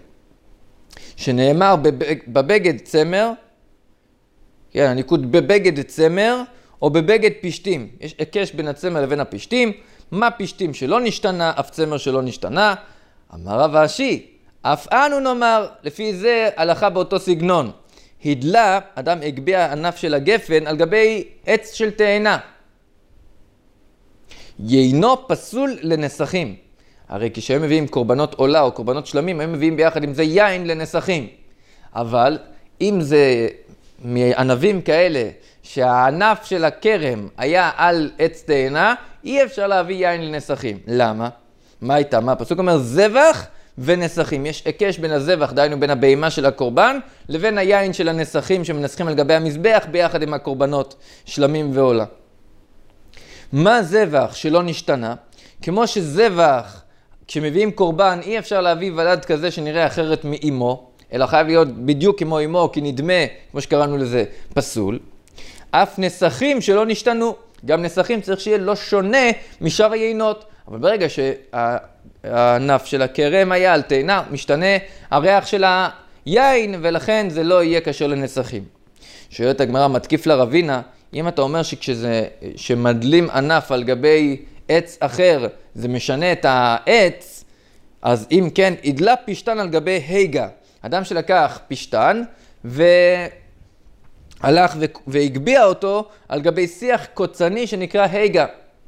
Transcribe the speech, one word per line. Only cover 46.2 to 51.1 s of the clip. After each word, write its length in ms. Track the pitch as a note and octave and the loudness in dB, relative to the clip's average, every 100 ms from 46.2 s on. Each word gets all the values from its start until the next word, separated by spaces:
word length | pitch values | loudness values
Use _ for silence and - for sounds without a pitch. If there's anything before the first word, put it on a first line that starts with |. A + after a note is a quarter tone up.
| D#3+ | 2
של 160 | D3+ C#3 | 0 0
הקורבן, 540 | C#3 B2+ B2 A3+ C4+ - - - | 0 0 4 2 2 -8 -20 -8
לבין 280 | D#3 G#3+ G#3 | -4 -2 0
היין 360 | F#3+ G3+ G3 | 2 2 2
של 160 | F3 E3 | -2 -2
הנסכים 540 | D#3+ D3+ D3+ - F#3+ | -2 -2 -4 -2 -2
שמנסכים 440 | D#3+ D3 C#3+ - E3+ | -2 -6 -6 -6 -4
על 60 | |
גבי 200 | D3 C#3+ | 0 2
המזבח 520 | D#3+ D#3+ D3 G3 A3 D#3+ | 2 2 0 2 2 2
ביחד 300 | F3 E3+ E3 | 0 0 0
עם 100 | D3+ | -4
הקורבנות 640 | D3 D3 C3+ C#3 C#3+ C3+ - - | -6 -6 -2 -2 -2 -4 -10 -20